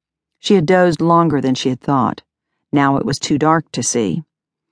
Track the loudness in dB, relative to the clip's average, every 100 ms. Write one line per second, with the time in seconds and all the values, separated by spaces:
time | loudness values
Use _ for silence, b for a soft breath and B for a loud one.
0 | _ _ _ _ 0 2 4 2 2 0
1 | 2 2 2 0 -2 -2 -4 -4 -2 0
2 | 0 -4 -14 _ _ _ _ 0 0 0
3 | -2 -6 -4 -2 0 0 -2 -8 -4 -2
4 | -2 -4 -10 _ _ _ _